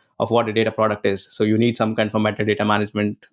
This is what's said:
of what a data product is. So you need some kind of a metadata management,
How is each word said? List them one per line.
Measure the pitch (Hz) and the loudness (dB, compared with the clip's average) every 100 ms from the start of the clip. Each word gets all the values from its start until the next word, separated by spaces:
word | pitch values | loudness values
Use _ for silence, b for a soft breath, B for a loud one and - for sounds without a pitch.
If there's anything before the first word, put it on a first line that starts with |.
| _ - | _ -4
of | 113 | 0
what | 117 113 | 2 2
a | |
data | 107 110 | 0 0
product | 110 110 104 104 | 0 0 0 -2
is. | 98 - | -2 -6
So | - 107 | -2 0
you | 110 | 2
need | 120 117 | 2 0
some | 110 110 | -2 0
kind | 110 | 0
of | 110 | 0
a | |
metadata | 107 104 107 104 107 | 0 0 -2 0 2
management, | 104 104 107 104 - - | 0 0 -2 -2 -4 -14